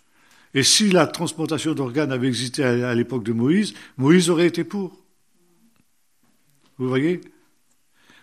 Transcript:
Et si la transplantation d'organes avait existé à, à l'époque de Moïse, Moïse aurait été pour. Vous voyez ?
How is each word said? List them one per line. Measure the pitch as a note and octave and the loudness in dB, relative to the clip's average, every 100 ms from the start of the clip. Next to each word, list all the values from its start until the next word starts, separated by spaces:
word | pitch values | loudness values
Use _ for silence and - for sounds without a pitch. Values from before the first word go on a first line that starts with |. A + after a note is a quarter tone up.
| _ _ _ _ _ | _ _ _ _ _
Et | C3+ | -2
si | B2 - G#3+ | 2 2 4
la | F#3 C#3+ | 4 2
transplantation | - E3 - D#3 D#3 D#3 | 0 -8 -6 -6 -4 -4
d'organes | D3+ C3 B2+ C#3+ | -4 -4 -4 -2
avait | C3 C3 | -2 -2
existé | A2+ B2 B2 | -2 -4 -2
à, | C3 A#2+ B2 | 0 0 0
à | A#2 | 0
l'époque | A#2+ C3 | -2 -4
de | G#2+ | -4
Moïse, | A2+ B2 F#3+ G3+ - - - | 0 2 2 0 -6 -14 -2
Moïse | C3+ F3+ E3+ | 4 6 6
aurait | E3 F3 | 2 2
été | E3+ | 0
pour. | E3 G3+ F#3 - _ _ _ _ _ _ _ _ _ _ _ _ _ _ _ _ _ - | -6 -6 -8 -12 _ _ _ _ _ _ _ _ _ _ _ _ _ _ _ _ _ -8
Vous | B2+ | -2
voyez ? | C3 D#3 F3+ - _ _ _ _ _ _ _ _ - | 0 0 -2 -8 _ _ _ _ _ _ _ _ -20